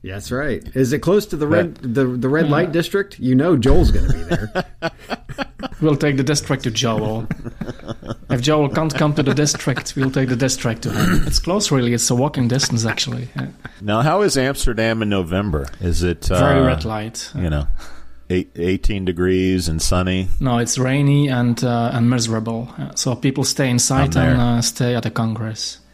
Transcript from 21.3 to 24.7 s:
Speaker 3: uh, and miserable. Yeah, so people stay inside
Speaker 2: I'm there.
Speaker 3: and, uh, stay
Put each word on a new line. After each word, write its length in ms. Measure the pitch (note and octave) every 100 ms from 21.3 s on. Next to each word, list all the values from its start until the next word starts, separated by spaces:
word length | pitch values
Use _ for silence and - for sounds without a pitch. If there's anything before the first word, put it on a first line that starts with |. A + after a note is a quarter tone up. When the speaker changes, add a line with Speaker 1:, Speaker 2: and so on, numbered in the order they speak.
| B2 A#2+ A#2
Speaker 3:
uh, 280 | B2+ A#2 A#2
and 160 | C3 A#2
miserable. 640 | B2+ A2+ A2+ A2+ A2+ B2+ -
Yeah, 140 | C#3
so 200 | - C3+
people 300 | - C#3 C3+
stay 240 | C3 - C3+
inside 480 | B2 - C3+ C#3 D#3
Speaker 2:
I'm 60 |
there. 80 | B2+
Speaker 3:
and, 80 | B2
uh, 220 | A#2+ A#2
stay 320 | A#2